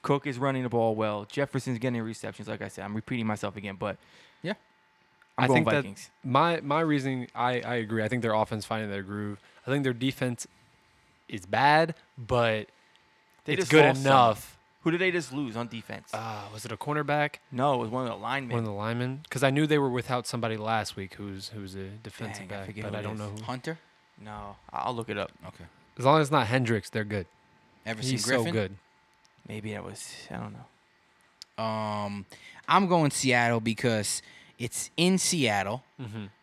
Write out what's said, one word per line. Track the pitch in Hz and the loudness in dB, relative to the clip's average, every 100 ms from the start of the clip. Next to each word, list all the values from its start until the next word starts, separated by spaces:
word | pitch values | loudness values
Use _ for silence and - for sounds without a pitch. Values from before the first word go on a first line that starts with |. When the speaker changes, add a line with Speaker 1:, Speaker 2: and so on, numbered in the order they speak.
Speaker 1:
Cook | - 143 147 | 2 0 0
is | 120 | -2
running | 139 131 | -2 -2
the | 127 | 0
ball | 117 113 110 | 2 2 2
well. | 107 104 107 | -2 -2 -6
Jefferson's | - 143 135 131 117 | -4 -2 -4 -4 -4
getting | 127 120 | -2 -4
receptions. | 113 113 107 98 107 | -6 -8 -12 -10 -10
Like | 107 | -8
I | 104 | -8
said, | - 101 | -10 -8
I'm | 107 | -8
repeating | - 127 110 | -4 -4 -2
myself | 104 101 98 | -2 -4 -6
again, | 101 95 | -10 -6
but | 104 92 _ - - _ | -6 -6 _ -20 -20 _
Speaker 2:
Yeah. | 165 208 _ _ _ _ _ _ _ - | -8 -8 _ _ _ _ _ _ _ 2
Speaker 1:
I'm | 127 | 6
Speaker 3:
I | |
Speaker 1:
going | 127 | 6
Speaker 3:
think | 143 | 4
that | 143 | 2
Speaker 1:
Vikings. | 110 98 - _ | -2 -12 -20 _
Speaker 3:
my, | 131 127 165 165 | 0 4 4 2
my | 139 151 | 0 0
reasoning, | 165 147 135 131 120 117 | 2 2 0 -4 -6 -2
I, | 123 123 | 0 0
I | 113 120 | -2 -4
agree. | 107 110 | 0 0
I | 107 | 0
think | 123 | 0
their | 113 | 0
offense | 107 107 110 - | 2 0 -2 -4
finding | 110 107 | -4 -4
their | 98 | -6
groove. | 95 104 104 101 - - - | -6 -6 -6 -8 -16 -16 -2
I | |
think | 143 | 0
their | 135 | 0
defense | 120 131 - 127 120 - _ _ _ _ _ _ _ - | 0 -2 -2 -4 -4 -10 _ _ _ _ _ _ _ -12
is | 104 90 | -12 -2
bad, | 104 143 151 165 160 _ - | 4 6 6 4 -4 _ -16
but | 113 123 117 110 104 _ _ _ _ _ _ _ - | 0 4 4 2 -4 _ _ _ _ _ _ _ -4
Speaker 1:
They | |
Speaker 3:
it's | 165 | -2
Speaker 1:
just | 160 | 6
Speaker 3:
good | 156 143 | 8 8
Speaker 1:
lost | 131 | 6
someone. | 135 135 117 | 6 8 8
Speaker 3:
enough. | 107 - - _ _ | 4 -6 -20 _ _
Speaker 1:
Who | 165 | -2
did | 175 | 0
they | 185 | 0
just | 175 147 | 0 -4
lose | 135 131 110 | -6 -6 -6
on | 117 | -8
defense? | 113 - 104 - | -10 -12 -14 -10
Speaker 3:
Uh, | 110 107 107 101 | -8 -8 -10 -12
was | 107 113 | -12 -10
it | |
a | 110 | -8
cornerback? | 143 147 143 147 147 - _ | -4 -2 0 0 0 -4 _
Speaker 1:
No, | 127 143 127 | 0 2 2
it | |
was | 113 | 0
one | 127 127 | -2 -4
of | |
the | 98 | -6
linemen. | 113 135 127 120 | -4 -4 -2 -2
Speaker 3:
One | |
of | 110 | -2
the | |
linemen? | 101 107 117 123 135 - | -4 -2 -2 -2 -6 -8
'Cause | 127 | 2
I | 135 | 4
knew | 139 151 | 4 4
they | 151 | 4
were | 135 | 2
without | 123 117 123 - | 0 -2 -4 -2
somebody | 120 113 110 | -4 -4 -4
last | 107 113 104 - | -2 -2 -2 -8
week | 95 - | -12 -10
who's, | 101 95 95 | -10 -10 -12
who's | 110 98 98 | -12 -12 -10
a | 95 107 | -12 -14
defensive | 110 - 110 104 95 | -16 -12 -10 -10 -10
Speaker 1:
Dang, | 101 | -10
I | |
Speaker 3:
back, | 98 | -10
Speaker 1:
forget | 107 107 | -8 -8
Speaker 3:
but | |
Speaker 1:
who | 104 | -6
Speaker 3:
I | |
Speaker 1:
it | |
Speaker 3:
don't | 104 | -8
Speaker 1:
is. | 107 | -8
Speaker 3:
know | 104 | -8
who. | 107 | -10
Speaker 2:
Hunter? | 113 127 160 165 _ _ _ _ | -10 -8 -8 -10 _ _ _ _
Speaker 1:
No, | 107 107 101 101 - | -16 -14 -14 -16 -10
I-, | - | -6
I'll | 98 120 | -4 -4
look | 110 | -4
it | 101 | -4
up. | - _ 82 | -6 _ -20
Speaker 2:
Okay. | - 82 _ _ - | -18 -20 _ _ 0
Speaker 3:
As | 127 | 6
long | 156 | 6
as | 143 | 6
it's | |
not | 147 110 | 2 2
Hendricks, | 131 117 110 - | 2 2 0 -2
they're | 113 | -6
good. | 104 104 92 _ _ _ _ _ 107 | -4 -4 -6 _ _ _ _ _ -10
Speaker 2:
Everson | 113 131 | -6 -2
Speaker 3:
He's | 123 107 | -2 2
Speaker 2:
Griffin? | 131 113 | 2 2
Speaker 3:
so | |
good. | 110 95 98 _ _ _ _ _ _ - | 0 -2 -8 _ _ _ _ _ _ -12
Speaker 1:
Maybe | 107 107 | -10 -8
that | 104 | -10
was, | 90 101 - - - | -10 -12 -14 -14 -12
I | - | -10
don't | 110 | -10
know. | 104 - _ _ _ _ _ _ _ - - | -14 -20 _ _ _ _ _ _ _ -16 -6
Speaker 2:
Um, | 110 110 107 104 104 101 95 - - - - | -2 0 0 0 -2 -4 -10 -18 -20 -14 2
I'm | 170 190 | 4 6
going | 175 147 | 6 4
Seattle | - 131 123 117 117 | 4 4 6 6 4
because | 113 110 123 110 101 - - - - _ | 2 2 2 2 0 -4 -8 -20 -20 _
it's | 117 - - - | -8 -8 -8 2
in | 175 185 | 4 4
Seattle. | - 175 120 101 98 123 _ - | 2 2 4 2 0 -6 _ -14
Speaker 3:
Mm-hmm. | 120 107 101 _ | -10 -10 -12 _